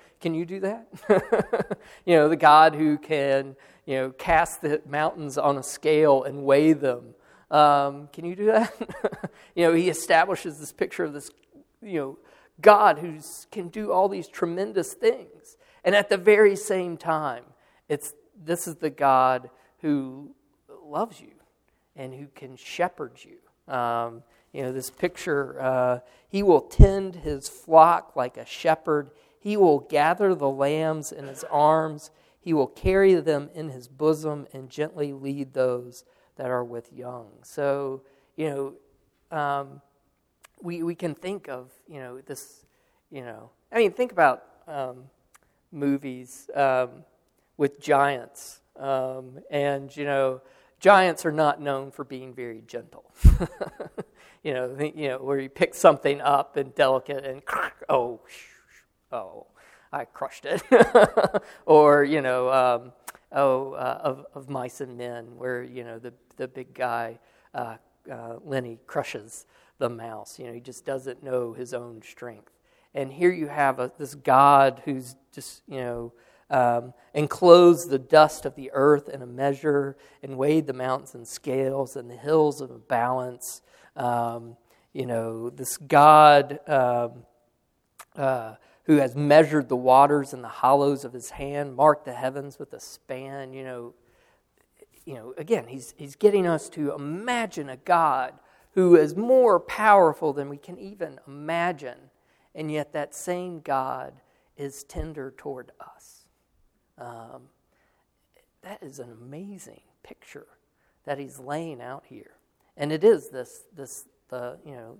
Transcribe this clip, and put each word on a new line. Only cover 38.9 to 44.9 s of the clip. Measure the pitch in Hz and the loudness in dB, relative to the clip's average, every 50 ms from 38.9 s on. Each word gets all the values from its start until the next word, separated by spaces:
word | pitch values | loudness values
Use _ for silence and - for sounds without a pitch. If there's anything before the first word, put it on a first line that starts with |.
| _ _ _ _ _ _ _ _ | _ _ _ _ _ _ _ _
know, | 165 | -8
um, | 151 147 143 143 139 139 135 135 139 _ _ _ _ _ _ _ _ _ _ _ _ - _ _ _ | -6 -4 -4 -4 -6 -8 -10 -18 -20 _ _ _ _ _ _ _ _ _ _ _ _ -20 _ _ _
we, | - 170 175 165 | -14 -12 -10 -8
we | 165 170 170 | -8 -8 -6
can | - 180 160 139 | -6 -8 -8 -8
think | - - 185 202 196 - 147 | -8 -10 -10 -10 -10 -12 -14
of, | 131 127 127 131 _ _ _ | -14 -14 -14 -20 _ _ _
you | - 156 139 | -20 -18 -16
know, | 131 123 123 135 | -16 -16 -16 -18
this, | 135 - 139 - - - _ _ _ _ _ _ _ _ _ _ _ _ | -16 -16 -16 -16 -16 -20 _ _ _ _ _ _ _ _ _ _ _ _
you | 156 135 | -18 -16
know, | 123 120 110 107 117 120 _ _ _ _ | -16 -16 -16 -18 -20 -20 _ _ _ _
I | - 233 | -2 0
mean, | 226 185 | 0 0
think | - - 247 240 | 0 -4 -6 -4
about, | 196 180 156 135 123 - - _ _ _ _ | 0 2 2 2 2 0 -8 _ _ _ _
um, | 160 151 139 131 127 | -14 -10 -10 -10 -10